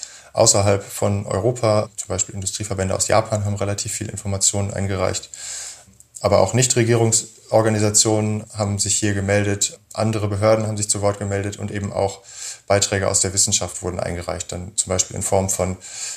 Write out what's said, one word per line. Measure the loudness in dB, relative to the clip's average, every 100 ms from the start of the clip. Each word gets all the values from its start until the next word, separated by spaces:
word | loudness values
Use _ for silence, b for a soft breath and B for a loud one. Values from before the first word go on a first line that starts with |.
| B B B
außerhalb | 2 4 6 4 2
von | 0 -2 0 0 -2
Europa. | 0 0 0 2 2 0 -6
Zum | -6
Beispiel | -4 -4 -6
Industrieverbände | -6 -6 -4 -2 0 0
aus | 2
Japan | 2 2 0 0
haben | -2
relativ | -2 -4 -6
viel | -6 -8
Informationen | -8 -6 0 0 0 -2
eingereicht. | -2 -2 0 -2 -2 -8 B B B B B B -20 _ -4
Aber | 2 4
auch | 4
Nichtregierungsorganisationen | 2 2 2 4 4 4 2 -2 -12 0 2 4 2 2 2 4 2 2 -2 -6
haben | -4 -2 0
sich | 0 0
hier | 0
gemeldet, | 0 2 2 2 0 -2 -4 -10
andere | -2 -2 0 -2
Behörden | 2 4 4 2
haben | -2
sich | -2
zu | 0
Wort | 0 0
gemeldet | -2 -2 -2 -6
und | -6
eben | -6 -4
auch | 0 -2 -2 B B B B B
Beiträge | 2 2 0 0
aus | 0
der | 0
Wissenschaft | 0 2 0 -2 -6
wurden | -6 -4
eingereicht, | -4 -6 -6 -8 -8
dann | -8 -8 -6
zum | -2
Beispiel | -2 -2 -4
in |
Form | 0 2 2
von | 0 -2 -4 B B B